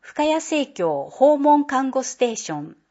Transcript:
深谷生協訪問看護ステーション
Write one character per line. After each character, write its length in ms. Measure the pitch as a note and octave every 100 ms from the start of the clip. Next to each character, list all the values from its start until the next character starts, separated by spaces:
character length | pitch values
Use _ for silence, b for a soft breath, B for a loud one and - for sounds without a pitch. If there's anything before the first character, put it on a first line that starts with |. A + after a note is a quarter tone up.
深 240 | - -
谷 160 | D4+ G#3+
生 260 | - D4+ D4
協 420 | - F3 C#3+ C#3
訪 260 | - C4+ D4
問 280 | C#4+ D4
看 260 | C#4+ C4 C4+
護 120 | C4
ス 140 | B3+ -
テ 160 | A#3+
ー 40 | A3+
シ 160 | -
ョ 80 | D3+
ン 160 | D#3 - _